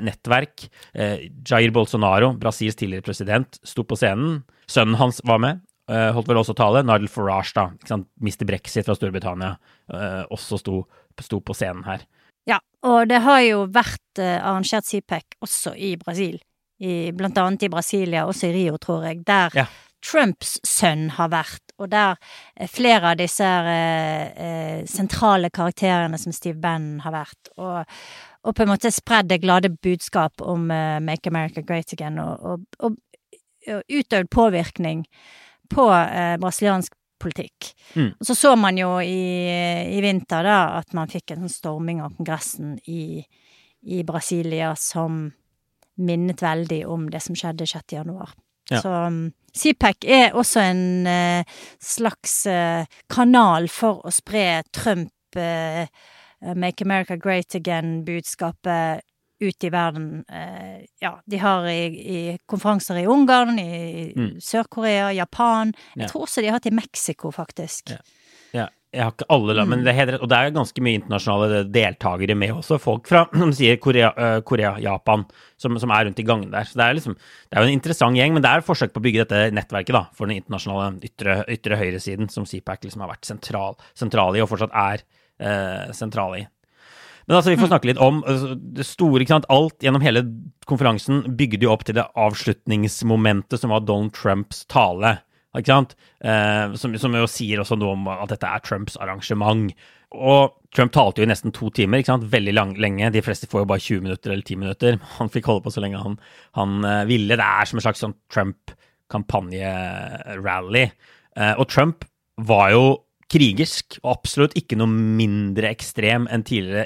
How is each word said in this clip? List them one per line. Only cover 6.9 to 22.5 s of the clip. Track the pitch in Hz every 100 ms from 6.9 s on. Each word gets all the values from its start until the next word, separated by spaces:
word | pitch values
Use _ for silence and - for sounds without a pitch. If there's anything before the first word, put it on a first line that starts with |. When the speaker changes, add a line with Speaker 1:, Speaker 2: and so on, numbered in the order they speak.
| 107 101
Speaker 1:
Farage | - 98 95 95
da, | 110 90 -
ikke | -
sant? | 107 92 -
Mister | 104 - 101
Brexit | 95 - 113 104
fra | 101
Storbritannia, | 95 92 92 90 92 92 _ _ _
eh, | 87 101 95 -
også | 104 - 101
sto, | - 95 - _ _ -
sto | - 101 -
på |
scenen | 107 92 90 95
her. | 95 - _ _ _ -
Speaker 2:
Ja, | - _ _
og | 254 240 226
det | 247
har | 247 269 240
jo | 208 190
vært, | 226 - - _ -
eh, | 185 175
arrangert | 190 190 185 214 -
C | 202
pac | - 165 - -
også | 208 - - -
i | 196 170
Brasil, | 170 175 180 - _ _ _ _
i, | 185 170 165
blant | 175 190 196
annet | 185 190
i | 202
Brasilia, | 170 - 202 180 165 156
også | 196 175
i |
Rio, | 180 175 156
tror | - 165 160
jeg, | 165
der | 170 202 170
Speaker 1:
Ja. | 139 127 - _ _ -
Speaker 2:
Trumps | 311 233 - - -
sønn | - - 180 156 156
har | 143 165
vært, | 165 156 - _ -
og | 196
der, | 208 202 180 - - -